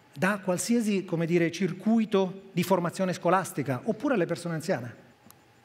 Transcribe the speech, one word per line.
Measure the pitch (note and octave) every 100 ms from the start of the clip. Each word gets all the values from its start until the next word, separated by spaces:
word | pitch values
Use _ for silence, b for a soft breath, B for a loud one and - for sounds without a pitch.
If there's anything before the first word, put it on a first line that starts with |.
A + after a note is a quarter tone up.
| _
da | - F#3 G#3
qualsiasi, | F#3 F3 - A#3 G#3+ G3 F#3
come | E3 E3
dire, | F3 E3
circuito | - F#3+ F#3 A3 A3+ G#3+ G3 F#3+ - -
di | F3
formazione | F3 F#3 E3+ - F#3
scolastica, | E3+ F3 F#3 F3+ - C#3 B2 -
oppure | - D4 A#3
alle | D#3+
persone | E3 E3+ D#3+
anziane? | E3 D3 A#2+ - - _ - - _ _